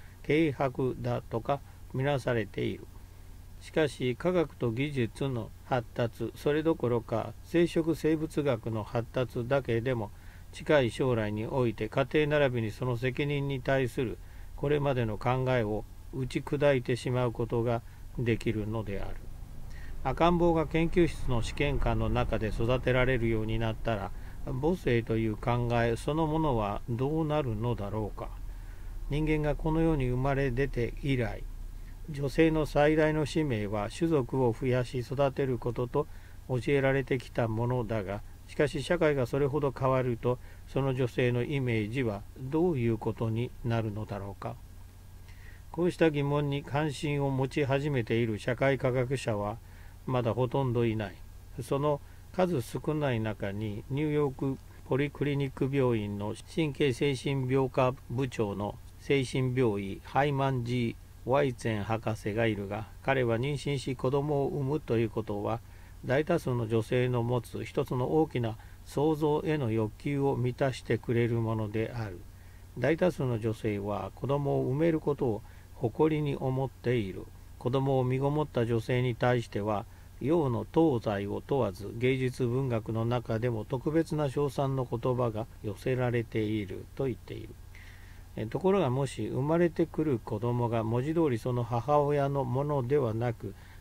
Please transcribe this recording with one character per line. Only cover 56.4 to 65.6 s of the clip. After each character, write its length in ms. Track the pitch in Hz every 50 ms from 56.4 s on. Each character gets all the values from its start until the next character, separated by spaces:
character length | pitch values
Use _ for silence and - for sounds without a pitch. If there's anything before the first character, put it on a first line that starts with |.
| - - -
神 180 | 170 160 147 131
経 200 | - 151 139 120
精 220 | - 151 143 139
神 360 | 123 - 147 139 139 127 127
病 180 | 131 135 135 123
科 240 | - 139 131 127 131 - - -
部 180 | 120 123 139 131
長 280 | - - 110 101 98
の 200 | 98 104 104 - - - - - -
精 240 | - - 143 139 127
神 320 | - - 135 131 127 123
病 240 | 131 131 113 101 101
医、 220 | 98 95 92 - -
ハ 220 | - - 135 143
イ 60 | 147
マ 180 | 139 135 139 139
ン・ 140 | 135 123 117
ジ 300 | 117 123 123 117 113 113 - - - - - - 117
ー・ 20 |
ワ 140 | 127 143 147
イ 100 | 135 123
ツ 140 | - - 117
ェ 120 | 110 104
ン 40 | 98
博 320 | 110 113 110 - 113 110
士 180 | - - 110 101
が 140 | 113 117 113
い 80 | 107
る 120 | 101 101 98
が、 200 | 101 110 113 - - - -
彼 200 | 143 135 135 127
は 140 | 117 113 113
妊 160 | 127 143 147
娠 240 | 131 - 143 143 131
し 180 | - 139 131
子 140 | - - 127
供 360 | 139 143 143 151 147 139 139
を 20 | -
産 160 | - 147 135
む 160 | 131 147 -
と 180 | - - 120 113
い 80 | 117
う 40 | 107
こ 100 | - 113
と 220 | 107 - 104 101 107
は、 160 | 107 110 117